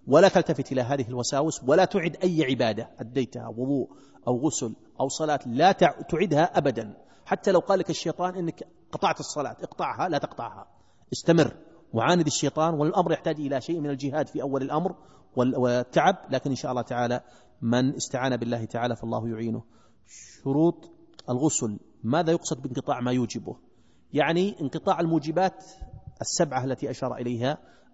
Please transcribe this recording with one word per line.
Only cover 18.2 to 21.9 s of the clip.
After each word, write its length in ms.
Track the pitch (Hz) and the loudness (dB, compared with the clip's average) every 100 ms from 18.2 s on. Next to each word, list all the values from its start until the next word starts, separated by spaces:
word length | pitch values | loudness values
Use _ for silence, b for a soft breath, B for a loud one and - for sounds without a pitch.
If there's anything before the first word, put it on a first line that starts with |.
| 135 120 | -2 -2
بالله 280 | 120 120 110 | -2 -4 -4
تعالى 300 | 117 120 117 | -2 -2 -4
فالله 340 | 113 113 113 | -4 -4 -4
يعينه. 340 | 110 117 113 - b b b b - - - | -4 -4 -6 -8 b b b b -20 -20 -8
شروط 480 | 135 143 165 170 - - - - - | -2 2 2 2 -8 -20 -20 -14 -6
الغسل، 500 | 123 151 - 117 101 - | -2 0 0 -2 -6 -12